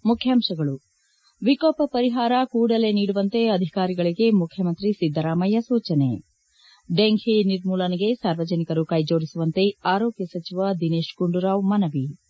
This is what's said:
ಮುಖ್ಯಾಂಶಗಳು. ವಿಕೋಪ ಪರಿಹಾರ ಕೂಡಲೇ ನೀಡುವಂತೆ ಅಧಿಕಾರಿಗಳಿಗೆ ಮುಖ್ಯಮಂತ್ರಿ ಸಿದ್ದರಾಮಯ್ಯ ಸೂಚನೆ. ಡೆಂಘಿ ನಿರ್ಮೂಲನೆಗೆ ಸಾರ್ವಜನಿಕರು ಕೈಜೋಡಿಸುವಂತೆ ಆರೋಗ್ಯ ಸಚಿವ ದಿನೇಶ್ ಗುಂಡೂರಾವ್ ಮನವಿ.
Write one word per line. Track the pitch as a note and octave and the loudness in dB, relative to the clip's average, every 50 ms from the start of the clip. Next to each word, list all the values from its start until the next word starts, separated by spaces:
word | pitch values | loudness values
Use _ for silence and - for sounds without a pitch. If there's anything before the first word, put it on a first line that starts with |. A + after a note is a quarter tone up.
| _ | _
ಮುಖ್ಯಾಂಶಗಳು. | G#3+ A#3 A3+ - B3+ B3+ B3 - - F3+ D#3 D3+ C#3+ C#3 C3+ _ _ _ _ _ _ _ _ _ _ _ _ | 0 0 2 0 2 2 2 2 0 -4 -2 -2 -4 -4 -6 _ _ _ _ _ _ _ _ _ _ _ _
ವಿಕೋಪ | F#3+ A3+ C#4+ - D#4+ D#4+ D#4 - D4 | 0 0 2 4 2 0 2 2 -2
ಪರಿಹಾರ | C#4 - A#3+ B3 B3+ A#3 B3+ A#3+ A#3 B3 B3+ C4 | -2 0 0 0 0 0 0 0 2 2 0 0
ಕೂಡಲೇ | B3+ - A#3 A#3 A3+ A3+ A3+ A3+ G#3+ | 0 0 0 2 2 2 2 2 2
ನೀಡುವಂತೆ | G#3 G3+ G3+ G3 G3 G3+ G3 G3 G#3+ A#3 A3+ A3+ | 2 0 0 0 0 0 -2 0 0 0 2 2
ಅಧಿಕಾರಿಗಳಿಗೆ | G#3 F3+ F#3 D#3+ - G3 F#3 F#3 F#3 F3+ F3 F3 E3+ - A3 A3+ | 2 0 0 -2 -2 -2 -2 -2 0 0 -2 -2 0 2 2 4
ಮುಖ್ಯಮಂತ್ರಿ | A3 F#3+ E3+ E3 - - F#3+ F3 E3+ - G3 G#3 | 4 2 2 0 -2 -2 -2 -2 -2 -2 -2 -2
ಸಿದ್ದರಾಮಯ್ಯ | G3+ - F3 D#3 D3 D#3 D#3 D#3+ E3 F3 F3+ G3 G#3+ A3+ | -2 0 -2 -2 0 -2 -2 0 0 0 0 2 0 0
ಸೂಚನೆ. | A#3 _ B3 A#3 - - E3+ C#3+ C#3 B2+ A2+ - - _ _ _ _ _ _ _ _ - - _ _ - | 0 _ -2 -2 0 0 2 2 2 2 0 -4 -8 _ _ _ _ _ _ _ _ -20 -20 _ _ -2
ಡೆಂಘಿ | F3 E3+ G#3+ A3 A3 G#3+ - A#3 A3 G#3+ G3+ | 0 2 2 4 2 0 2 2 2 2 2
ನಿರ್ಮೂಲನೆಗೆ | G3 F#3+ F#3 F3+ F#3+ F#3 F#3 F#3 F3+ F3+ F3 G3 G#3+ B3 | 2 0 -2 -2 -2 -2 -2 -2 -2 -2 -2 0 -2 -2
ಸಾರ್ವಜನಿಕರು | - - F#3+ E3 E3 E3 E3 F#3 E3+ E3 - E3 D#3+ D#3+ | -2 -2 -4 -2 -2 -2 -2 -2 -4 -2 -2 -2 -2 -2
ಕೈಜೋಡಿಸುವಂತೆ | - E3+ D#3+ D#3 D3+ E3+ E3 D#3+ D3+ - E3+ E3 E3 D#3 F#3+ F#3+ G3+ - _ - | 0 0 -2 0 0 0 -2 -2 -4 -4 -4 -4 -2 0 2 0 0 0 _ -2
ಆರೋಗ್ಯ | F#3 F#3 G3+ A3+ A#3 A3+ - F#3 | -2 0 0 0 -4 -4 -6 -10
ಸಚಿವ | E3+ - F3 E3 - F3+ F3+ F#3+ G3 G3 | -8 -8 -12 -12 -8 -6 -4 -2 -2 -2
ದಿನೇಶ್ | E3+ E3+ D#3+ E3 E3 E3 - - | -2 -2 -2 -2 -2 -4 -6 -4
ಗುಂಡೂರಾವ್ | _ F3+ F3 F3 F3+ F3+ F#3+ F#3+ G3+ G3 | _ -2 0 0 0 0 0 -2 0 0
ಮನವಿ. | F#3+ G#3 G#3 F#3+ D#3 C#3+ C#3+ C3 D3 F#3+ _ _ | 0 2 2 0 0 -2 -4 -6 -6 -8 _ _